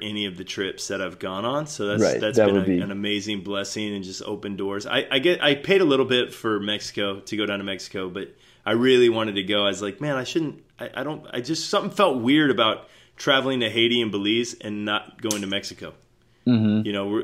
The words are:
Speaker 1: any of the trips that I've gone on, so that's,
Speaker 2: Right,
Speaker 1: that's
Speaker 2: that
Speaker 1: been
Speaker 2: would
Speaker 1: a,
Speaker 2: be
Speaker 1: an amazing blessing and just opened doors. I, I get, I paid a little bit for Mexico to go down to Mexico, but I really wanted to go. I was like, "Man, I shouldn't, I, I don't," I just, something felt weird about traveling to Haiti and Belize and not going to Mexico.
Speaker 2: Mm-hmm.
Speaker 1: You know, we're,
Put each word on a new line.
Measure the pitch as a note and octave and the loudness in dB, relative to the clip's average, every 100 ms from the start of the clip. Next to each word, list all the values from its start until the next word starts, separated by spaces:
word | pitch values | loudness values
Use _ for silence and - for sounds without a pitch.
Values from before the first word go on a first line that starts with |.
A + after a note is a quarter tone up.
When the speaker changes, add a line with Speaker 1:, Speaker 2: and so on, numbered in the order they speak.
Speaker 1:
any | G#2+ G#2 G2+ | -4 -4 -6
of | F2+ | -6
the | |
trips | F#2 - F#2+ - - | -10 -4 -4 -4 -6
that | G2 | -4
I've | F#2 E2+ | -6 -6
gone | F#2+ F#2+ A#2 | -8 -4 -4
on, | C#3+ D3+ | -4 -6
so | - G2+ | -4 -2
that's, | G#2+ | 2
Speaker 2:
Right, | F#2+ B1+ | 2 2
Speaker 1:
that's | G#2+ A2+ | 2 4
Speaker 2:
that | G#2 | 6
Speaker 1:
been | G2 | 6
Speaker 2:
would | F#2 | 4
Speaker 1:
a, | |
Speaker 2:
be | F2+ | 0
Speaker 1:
an | F2 | 0
amazing | G2+ G#2 G#2 G2+ G2+ | -4 -2 -2 -2 -6
blessing | F#2 G2+ G2 A2 G#2 G2+ | -4 -6 -6 -6 -6 -6
and | |
just | F#2+ F#2+ | -8 -10
opened | G2+ G#2 G#2 G2 | -8 -8 -8 -6
doors. | G2 G2+ - | -4 -6 -4
I, | D3+ - | -4 0
I | C#3 | 2
get, | E3 F3 | 2 2
I | D3 C#3+ | 2 0
paid | E3+ G3 | 2 4
a | F3 | 6
little | C3+ B2 | 4 4
bit | B2 A#2 | 2 0
for | - A2+ G#2 | -4 -2 -2
Mexico | G2+ G#2 - - G2+ G2 | -2 -4 -6 -4 -4 -4
to | F#2+ G#2+ | -6 -4
go | G#2 | -2
down | G2+ | -2
to | G2 | -4
Mexico, | F#2 - G2 F#2 | -8 -8 -8 -8
but | F#2 - - _ _ G#2 | -8 -12 -14 _ _ 0
I | |
really | A2+ B2+ B2 A#2+ | 4 6 8 6
wanted | A2 A2 G2+ | 4 0 -2
to | |
go. | F#2+ G#2 | 0 0
I | G2+ | 0
was | F#2 | 0
like, | G#2 G2 | -6 -6
"Man, | D3+ C3 | -4 -4
I | A#2+ | -2
shouldn't, | E3+ D3+ - _ - | -4 -4 -6 _ -14
I, | A#2+ - | -12 -8
I | |
don't," | C#3 D#3 - | -8 -8 -8
I | B2+ | -8
just, | B2+ D#3+ - | -6 -6 -2
something | G3+ G3 | -2 -2
felt | - F#3+ C3 | 2 2 4
weird | A#2 D3+ D3 | 4 4 4
about | A2 A2 G#2 - - _ - | 4 2 0 -8 -20 _ -6
traveling | D3 C3+ C3 C3 | 2 2 2 0
to | A2+ | 0
Haiti | A2 A#2 A#2+ | 2 4 4
and | A2 | 2
Belize | G2+ G2+ A#2 A#2+ - | 0 0 0 0 -6
and | G#2+ G#2 G#2 | -8 -6 -2
not | G#2+ - - | -4 -4 -8
going | A2+ G#2 | -2 -2
to | G2 | -2
Mexico. | G2 - - E2 - _ _ _ _ B2 | -6 -6 -12 -16 -16 _ _ _ _ 2
Speaker 2:
Mm-hmm. | A#2 A2 G#2+ G#2+ | 4 4 2 0
Speaker 1:
You | |
know, | G2+ G2+ | -2 -2
we're, | A2 | -2